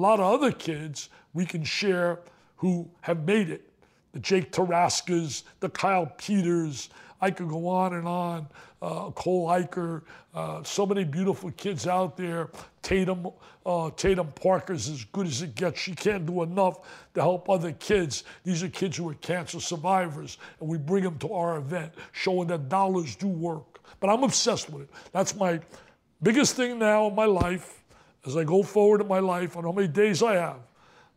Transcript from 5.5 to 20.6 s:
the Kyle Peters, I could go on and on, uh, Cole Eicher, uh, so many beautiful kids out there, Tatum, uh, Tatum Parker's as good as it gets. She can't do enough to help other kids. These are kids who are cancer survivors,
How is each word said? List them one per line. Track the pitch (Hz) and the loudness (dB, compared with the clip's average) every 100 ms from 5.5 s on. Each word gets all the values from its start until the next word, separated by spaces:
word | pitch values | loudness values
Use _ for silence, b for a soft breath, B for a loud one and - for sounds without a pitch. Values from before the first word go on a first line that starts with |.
| B | B
the | 190 | -8
Kyle | - 190 190 160 | -2 0 2 0
Peters, | - - 202 170 170 160 131 - B B B | -6 -2 0 2 0 0 -6 -12 B B B
I | 190 | -2
could | 196 170 | -2 -4
go | 160 175 | -4 -2
on | 185 185 | 0 0
and | 175 170 | -2 -4
on, | 175 175 170 147 B B B | -4 -4 -6 -10 B B B
uh, | 170 165 - | -8 -8 -8
Cole | 127 - 185 165 | -6 0 0 2
Eicher, | 180 180 - 170 160 - B B | 0 0 -4 -6 -6 -12 B B
uh, | 160 160 - | -10 -8 -8
so | - - 202 | -8 -2 0
many | 196 | 0
beautiful | 156 160 190 - 175 | 0 -2 -2 -2 -6
kids | - 196 170 170 | -8 -6 -4 -2
out | 180 185 - | 0 -2 -4
there, | 175 170 160 B B B | -6 -6 -8 B B B
Tatum, | - 190 185 180 170 - B B - | -2 0 2 -2 -6 -12 B B -4
uh, | 175 160 - | -2 -2 0
Tatum | 196 185 160 | 2 2 0
Parker's | - 185 185 - 175 110 | 0 2 2 0 -6 -6
as | 147 | -8
good | 107 202 185 | -8 -4 -4
as | 123 | -4
it | 170 | -6
gets. | 107 180 - | -4 -4 -4
She | - | -8
can't | 165 196 208 160 | -4 -2 -2 -2
do | 180 | -4
enough | 165 185 190 175 B B B | -2 2 0 0 B B B
to | - | 0
help | 151 180 - | 2 2 0
other | 190 165 | 0 0
kids. | - - 202 165 117 - B | -6 0 2 2 -4 -10 B
These | 175 170 | -4 -2
are | 175 | -4
kids | - 196 151 | -4 -4 -2
who | 170 | -6
are | |
cancer | 143 - 180 - 170 | -8 -6 -4 -4 -8
survivors, | - 170 170 190 175 147 143 - B B | -6 -4 2 2 2 -6 -12 -16 B B